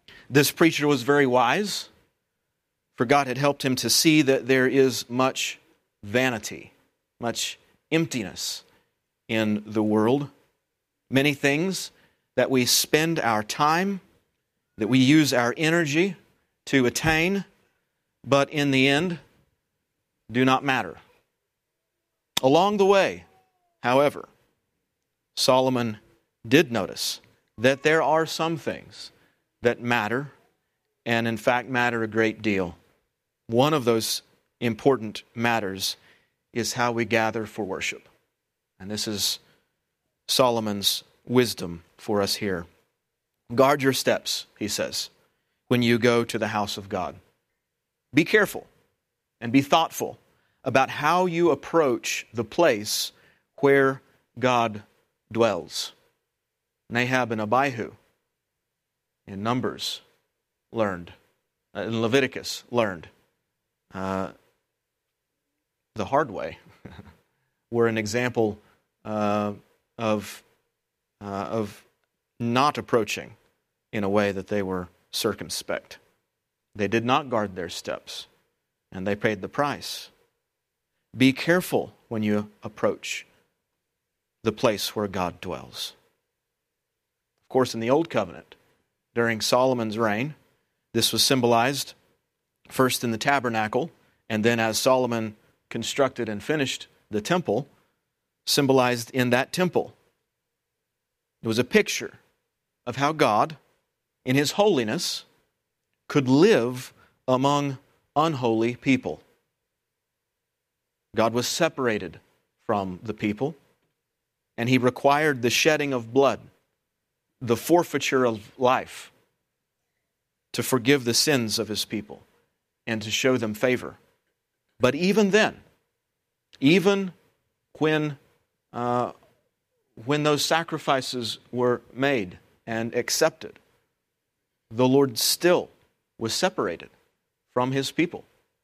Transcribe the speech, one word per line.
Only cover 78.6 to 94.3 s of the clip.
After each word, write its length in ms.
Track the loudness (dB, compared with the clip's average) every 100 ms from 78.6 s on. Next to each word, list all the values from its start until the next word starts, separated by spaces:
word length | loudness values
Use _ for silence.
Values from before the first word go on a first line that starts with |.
| _ _ _
and 140 | -8 -6
they 100 | -2
paid 240 | -2 -4
the 80 | -6
price. 600 | -4 -4 -4 -10 -14 -16 _ _ _ _ _ _ _ _ _ _ 2
Be 160 | 2
careful 600 | 4 2 0 2 -2 -4 -10 _
when 140 | -2
you 280 | 0 0 -2 _
approach 640 | -16 -2 -2 -2 -8 -12 -12 _ _ _ _ _ _ _ _ _ _ _
the 80 | -4
place 420 | 0 0 0 -4
where 140 | -4 -4
God 320 | -2 -4 -6
dwells. 540 | -10 -10 -12 -14 -14 -14 _ _ _ _ _ _ _ _ _ _ _ _ _ _
Of 60 | _
course, 260 | 2 2
in 60 | 0
the 100 | 0
Old 180 | 0 2
Covenant, 460 | -2 -4 -8 -20 -20 _ _ _ _ _
during 260 | -2 0 0
Solomon's 580 | 0 2 2 0 -2 -2
reign, 380 | -2 0 -4 -8 _ _ _ _ _
this 180 | -2 0
was 120 | 0
symbolized 720 | 2 2 4 4 2 -2 -8 -14 _ _ _ _ _ _ _
first 340 | 0 2 2
in 80 | -4
the 80 | -2
tabernacle, 720 | 0 0 0 -2 -2 -2 -4 -10 _ _
and 160 | _